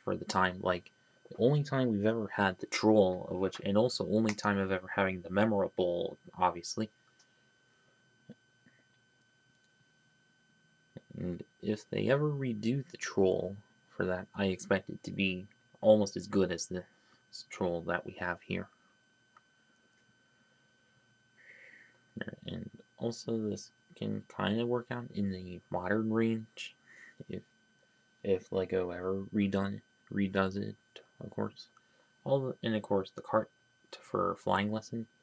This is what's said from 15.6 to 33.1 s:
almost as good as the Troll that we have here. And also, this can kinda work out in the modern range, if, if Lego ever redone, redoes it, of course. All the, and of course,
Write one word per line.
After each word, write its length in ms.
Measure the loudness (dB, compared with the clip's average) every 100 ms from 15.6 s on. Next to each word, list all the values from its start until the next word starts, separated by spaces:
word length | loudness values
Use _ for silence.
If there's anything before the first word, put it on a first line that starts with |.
| _ 0
almost 360 | 6 6 6 -4
as 100 | -2
good 240 | 2 2
as 160 | 0 -4
the 160 | -8 -10 _ _ _ _ -20 -16
Troll 320 | -4 -2 -2 -2
that 180 | -4 -6
we 80 |
have 280 | -8 -6 -6
here. 260 | -6 -8 -8 _ _ _ _ _ _ _ _ _ _ _ _ _ _ _ _ _ _ _ _ _ _ _ _ _ _ _ -20 -20 -20 -20 -20 _ _ -12 -12 -12 -10
And 220 | -8 -8 -14 -20 -8
also, 400 | -6 -6 -4 -2
this 340 | -2 -4 -8 _ _ -8
can 280 | -6 -6 -8 -4
kinda 300 | 0 0 0
work 220 | -2 -4
out 180 | -8 -6
in 180 | -4 -2
the 280 | -4 -8 -12 -8
modern 420 | -6 0 0 2
range, 640 | 2 2 0 -4 -14 -16 -16 _ -20 -20 -20 -12
if, 140 | -10 -12 _ _ _ _ _ _ _
if 280 | -2 0 0
Lego 400 | -4 0 0 -2
ever 320 | -4 -4 -4 -2
redone, 480 | 0 0 0 -2 -6 -12 _ _
redoes 460 | -2 0 2 0 0
it, 180 | -6 -8 _ -20 -20 _
of 100 | -12
course. 380 | -6 -6 -6 -20 _ _ _ _ _
All 160 | -2 0
the, 160 | 0 -4
and 120 | -2 -2
of 60 |
course, 300 | 0 0 0